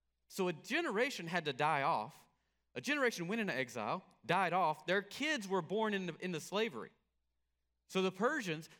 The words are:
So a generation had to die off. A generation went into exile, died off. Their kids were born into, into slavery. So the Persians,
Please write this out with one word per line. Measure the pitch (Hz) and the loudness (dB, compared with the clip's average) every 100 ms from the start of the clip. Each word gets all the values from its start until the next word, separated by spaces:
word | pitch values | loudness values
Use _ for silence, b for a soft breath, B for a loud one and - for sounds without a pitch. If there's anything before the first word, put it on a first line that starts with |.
| _ _ - | _ _ -10
So | - 185 | -2 -2
a | |
generation | 151 - 294 330 202 269 - 170 | -2 -2 -2 0 2 0 -2 -2
had | 180 147 | -2 0
to | |
die | 123 147 147 | 2 2 4
off. | 139 131 113 - - _ _ _ _ | 2 2 -2 -10 -20 _ _ _ _
A | - | -6
generation | 220 294 247 - 170 | -2 2 2 0 -2
went | 233 | -2
into | 202 127 | 0 -2
exile, | 127 113 107 175 - _ 113 | -2 -4 -2 -4 -6 _ 0
died | 180 180 | 2 2
off. | 180 165 151 | 2 2 0
Their | - 196 | 2 2
kids | 196 - 294 294 190 | 0 -2 0 0 0
were | 190 | -2
born | 156 202 214 | 0 0 0
into, | 202 175 151 | 0 -2 -4
into | 180 160 | -4 -4
slavery. | - 190 226 120 92 _ _ _ _ _ _ _ _ _ - | -2 -2 -2 -4 -10 _ _ _ _ _ _ _ _ _ -4
So | 190 | 0
the | 185 | 0
Persians, | 185 240 311 190 156 156 | 2 2 2 -2 -4 -8